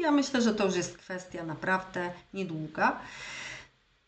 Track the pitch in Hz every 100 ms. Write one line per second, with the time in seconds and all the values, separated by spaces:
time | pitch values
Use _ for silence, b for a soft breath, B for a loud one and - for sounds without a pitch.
0 | 330 285 269 254 226 214 196 180 170 -
1 | - 185 - - 165 151 185 190 185 180
2 | 175 180 - 190 190 160 156 - 226 294
3 | B B B B B B B _ _ _